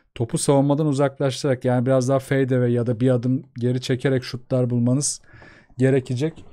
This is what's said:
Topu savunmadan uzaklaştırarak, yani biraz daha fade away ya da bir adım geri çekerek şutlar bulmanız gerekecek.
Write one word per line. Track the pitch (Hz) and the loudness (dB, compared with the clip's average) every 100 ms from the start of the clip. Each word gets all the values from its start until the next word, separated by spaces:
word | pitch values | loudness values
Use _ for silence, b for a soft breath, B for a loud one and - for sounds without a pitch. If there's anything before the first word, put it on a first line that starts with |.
| B - | B -8
Topu | 117 160 | -4 -2
savunmadan | - 139 143 143 156 | 2 2 4 2 0
uzaklaştırarak, | 135 139 131 139 127 143 127 123 | 0 -2 0 -4 -2 -2 -2 0
yani | 123 123 | 0 2
biraz | 131 127 | 2 2
daha | 135 | -2
fade | 131 135 131 127 | 0 0 2 2
away | 123 | 2
ya | 120 117 | 0 -2
da | 110 | 0
bir | 127 | 2
adım | 123 127 131 - 120 | 2 0 -2 -4 -4
geri | 120 127 | -2 -2
çekerek | 123 127 143 131 | -2 -2 0 -2
şutlar | 127 120 - 127 120 | -4 -10 -4 -2 0
bulmanız | 120 120 131 143 - B B B B B - | 0 2 0 -2 -6 B B B B B 0
gerekecek. | 131 135 131 123 160 - b | 2 2 0 -4 -4 -6 b